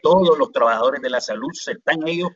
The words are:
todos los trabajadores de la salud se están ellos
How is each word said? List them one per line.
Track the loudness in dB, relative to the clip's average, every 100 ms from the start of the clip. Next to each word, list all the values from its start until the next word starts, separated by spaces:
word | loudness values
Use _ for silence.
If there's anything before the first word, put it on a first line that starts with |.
todos | 2 4 4 2
los | 0
trabajadores | 0 0 2 0 -2
de | -4
la | -4
salud | -4 -8 -8
se | -10 -10
están | -6 -4 -4 -4
ellos | -4 -6